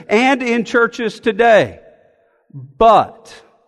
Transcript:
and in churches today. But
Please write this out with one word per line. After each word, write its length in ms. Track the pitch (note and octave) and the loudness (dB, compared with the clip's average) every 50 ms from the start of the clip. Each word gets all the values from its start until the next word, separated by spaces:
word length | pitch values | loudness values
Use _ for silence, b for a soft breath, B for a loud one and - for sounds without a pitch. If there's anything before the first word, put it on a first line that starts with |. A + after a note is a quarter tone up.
| B B | B B
and 340 | G#3 A3 B3+ C4 C#4 B3 | 0 0 2 2 0 -2
in 220 | B3+ A#3+ A#3 A#3+ G3+ | -2 -2 -2 -4 -4
churches 560 | - - A#3+ A#3 A3+ A#3 - A#3 G#3+ - - | -2 -2 -2 -2 -2 -4 -6 -8 -8 -8 -6
today. 600 | - A#3 G#3+ F#3+ A#3 A#3 A3 G3 C#3 G#2 - - - _ _ _ _ _ _ _ _ _ _ _ _ _ - | -6 -4 -2 0 2 4 4 2 2 0 -6 -16 -20 _ _ _ _ _ _ _ _ _ _ _ _ _ -20
But 880 | C#3 B2+ C#3 _ - A3 A3+ G#3+ E3+ A#2+ - - - - - - - _ _ _ _ _ | -20 -20 -12 _ 0 2 4 4 4 2 -2 -6 -20 -20 -20 -20 -20 _ _ _ _ _